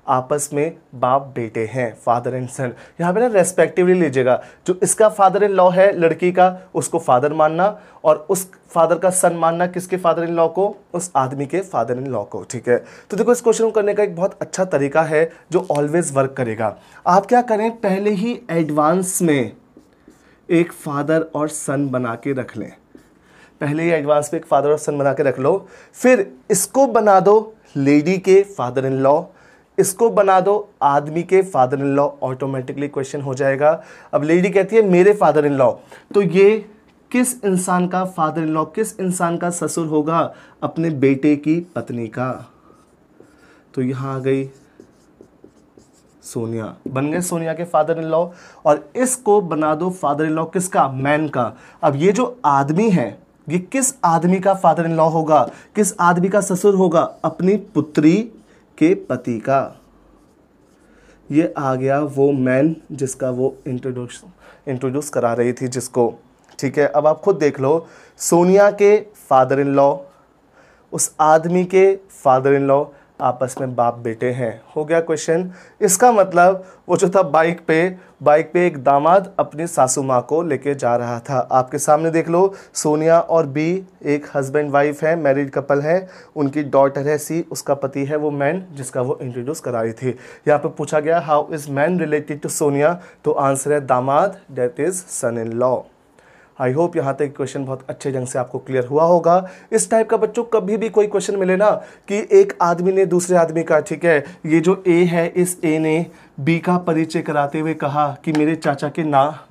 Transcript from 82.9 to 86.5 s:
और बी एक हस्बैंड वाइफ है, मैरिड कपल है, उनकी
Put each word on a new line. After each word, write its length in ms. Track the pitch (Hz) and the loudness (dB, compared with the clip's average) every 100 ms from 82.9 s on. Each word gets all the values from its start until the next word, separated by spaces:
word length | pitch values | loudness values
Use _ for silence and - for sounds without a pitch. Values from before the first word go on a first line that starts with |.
| 151 160 165 | 0 4 4
और 260 | - 165 147 | 4 0 0
बी 380 | 143 160 185 185 _ | -4 -4 -4 -8 _
एक 220 | 147 147 147 | -4 -4 -4
हस्बैंड 360 | 147 135 147 147 | -6 -4 -4 0
वाइफ 340 | 139 147 147 | 0 0 0
है, 120 | 160 165 | -2 0
मैरिड 340 | 147 139 135 | 0 0 -2
कपल 300 | 143 135 143 | -6 -2 -2
है, 280 | 151 180 185 - - 151 | 0 -2 -4 -16 -14 -6
उनकी 260 | 139 | -4